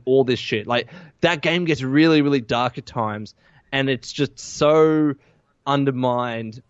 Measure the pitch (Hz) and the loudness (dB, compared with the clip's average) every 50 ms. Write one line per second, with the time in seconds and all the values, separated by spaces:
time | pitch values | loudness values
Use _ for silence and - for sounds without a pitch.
0 | - 127 131 135 131 120 123 117 - - 123 107 104 110 120 120 - - - 185 | -2 2 2 2 2 2 0 -4 -4 -4 -4 -4 -4 -2 -4 -4 -4 -6 -12 -20
1 | - - _ _ - 165 175 147 - 165 170 180 180 160 151 120 131 131 135 147 | -20 -20 _ _ 0 0 0 0 -2 -2 -2 0 0 -2 -2 -2 -2 0 2 4
2 | 160 165 160 151 143 143 143 135 117 - 127 117 123 127 - - 127 - - 127 | 4 4 4 4 2 2 0 -2 -2 -2 -2 -2 -2 -4 -6 -10 -16 -10 -6 -6
3 | 110 107 104 107 107 - - _ _ _ _ _ _ - - 135 135 135 131 123 | -4 -4 -6 -8 -12 -14 -18 _ _ _ _ _ _ -6 -4 -2 -2 -2 -2 -4
4 | - - - - 143 131 - - - - - - 151 147 156 156 156 160 156 156 | -6 -8 -6 -4 -4 -4 -6 -10 -18 -10 -4 0 2 4 6 6 4 4 4 2
5 | 151 147 139 - _ _ _ _ _ _ _ _ - 139 139 139 139 139 131 123 | 2 0 -2 -4 _ _ _ _ _ _ _ _ -4 -2 0 0 2 0 0 0
6 | 127 127 123 123 123 120 117 117 113 110 110 123 - _ | 0 0 0 0 -2 -4 -6 -8 -10 -12 -14 -16 -14 _